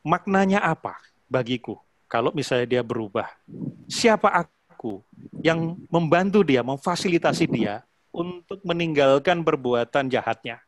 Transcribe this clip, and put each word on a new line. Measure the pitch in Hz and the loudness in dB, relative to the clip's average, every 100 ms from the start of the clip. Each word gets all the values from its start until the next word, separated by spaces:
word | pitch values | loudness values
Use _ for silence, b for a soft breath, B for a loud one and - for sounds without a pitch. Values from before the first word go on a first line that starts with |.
Maknanya | 147 180 - 196 196 196 | 0 -2 2 2 4 2
apa | 175 160 - - _ _ _ | 0 -2 -6 -14 _ _ _
bagiku | 127 117 127 - 101 _ _ _ | -4 -2 -6 -6 -14 _ _ _
kalau | 117 127 | 0 0
misalnya | 170 131 127 120 123 | -2 -2 -2 0 -2
dia | |
berubah? | 117 113 110 110 101 - _ - - - - | -2 -6 -4 -6 -6 -12 _ -12 -10 -12 -10
Siapa | - 233 214 208 | 0 2 4 2
aku | 180 170 _ _ _ 117 98 _ - - - | 0 -4 _ _ _ -10 -10 _ -20 -18 -4
yang | 151 165 165 175 - | 0 0 -2 -6 -2
membantu | 170 165 175 190 202 170 | -2 2 2 4 2 4
dia, | 131 | 4
memfasilitasi | 120 135 - 175 196 170 160 - 165 | 2 -4 -4 -2 0 0 0 0 0
dia | 120 107 107 _ _ _ | 0 -2 -4 _ _ _
untuk | - 175 180 _ 190 | -10 -8 -10 _ -12
meninggalkan | 180 170 170 147 139 139 139 175 | -4 -2 0 2 4 4 4 0
perbuatan | 160 151 127 120 117 143 131 | 0 0 0 0 0 -2 0
jahatnya? | 120 110 113 123 117 | -2 -2 -6 -8 -14